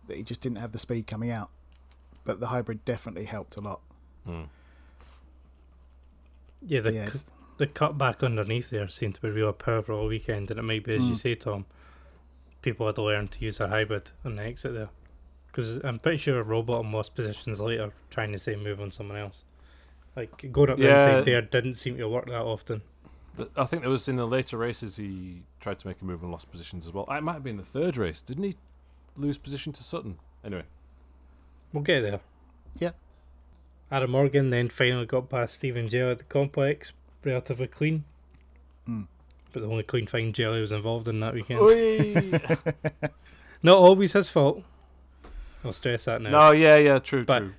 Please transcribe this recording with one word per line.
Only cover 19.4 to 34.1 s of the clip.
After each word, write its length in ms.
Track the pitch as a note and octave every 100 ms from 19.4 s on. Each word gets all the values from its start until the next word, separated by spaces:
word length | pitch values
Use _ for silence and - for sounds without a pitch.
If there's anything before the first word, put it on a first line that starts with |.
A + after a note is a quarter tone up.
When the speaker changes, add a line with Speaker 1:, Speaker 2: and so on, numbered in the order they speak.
| - - - - - - -
Speaker 3:
Like, 380 | - A2+ - C3+
going 180 | B2+ C#3+
up 60 | B2+
the 80 |
Speaker 2:
Yeah. 80 | C3+
Speaker 3:
inside 320 | C#3+ C#3 C3
there 180 | B2+ A#2+
didn't 320 | A2 B2+ A#2+
seem 220 | A#2+ - B2+
to 120 | A2
work 180 | A#2+ A#2+
that 160 | A#2+
often. 400 | A2+ A2 - A2 - _ - - - -
Speaker 2:
Th-, 140 | - -
I 80 |
think 180 | - E3+
there 80 | B2+
was, 160 | C3 -
in 80 | B2+
the 100 | A#2
later 320 | B2+ B2+ A#2
races, 380 | A#2+ A2+ A2 F#2+
he 480 | G2+ F#2+ F#2 F2 - -
tried 180 | G#2 G2
to 60 | -
make 160 | F2+
a 20 |
move 180 | F#2+ F2
and 80 | F2
lost 200 | E2+ -
positions 360 | E2+ E2 F2+ E2
as 60 |
well. 140 | F2+ -
It 120 | D3
might 120 | D#3
have 80 | E3
been 120 | C3 G#2
the 80 |
third 320 | F2+ C3 F3 B2+
race. 260 | F#2 D#2
Didn't 220 | - -
he 120 | G2+ F#2 - - - - - -
lose 220 | C#3+ C#3+
position 340 | C3+ C#3 -
to 100 | C#3
Sutton? 360 | - E3+ - F2 - -
Anyway. 220 | A2 F#2 D#2+ - - - - - - - - - -
Speaker 3:
We'll 100 | D3+
get 160 | C#3+ D#3
there. 180 | G#2+ G2+ - _ - - - -
Speaker 1:
Yeah. 140 | E3+ E3 - - - - - - - - -
Speaker 3:
Adam 200 | C#3 B2+